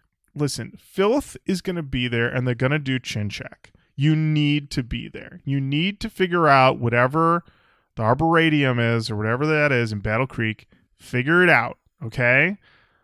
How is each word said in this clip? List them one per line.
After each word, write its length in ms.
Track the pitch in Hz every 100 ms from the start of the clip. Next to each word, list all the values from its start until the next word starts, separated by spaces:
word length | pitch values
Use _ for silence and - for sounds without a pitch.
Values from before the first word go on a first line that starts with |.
| _ _ _
Listen, 440 | 143 143 - - -
Filth 580 | _ - 202 277 - -
is 160 | - 185
gonna 220 | - 175
be 240 | 139 135 123
there, 200 | 117 117
and 180 | 127 127
they're 80 |
gonna 240 | 120 131 151
do 200 | 135 131
Chin 300 | - 110 104
Check. 440 | - - - - _ _ -
You 180 | 147 156
need 540 | 156 151 147 147 143
to 120 | -
be 260 | 117 120 110
there. 320 | - - 175
You 160 | - 139
need 400 | 135 143 185 208
to 80 | 226
figure 380 | - 185 175 156
out 320 | 139 131 131
whatever 680 | 117 120 127 151 165 170 - _ _ _ _ -
the 60 |
Arboretum 760 | 110 131 165 165 160 151 135 120
is 320 | 117 117 113
or 60 | 104
whatever 300 | 110 123 151
that 260 | 156 147
is 200 | 127 117
in 60 | 104
Battle 300 | 110 110 131
Creek. 400 | - 110 107 - _ _ _
Figure 460 | - 123 131 170
it 80 | 180
out, 280 | 135 120 - _ -
okay? 540 | 117 - 123 131 165 202 _ _ _ _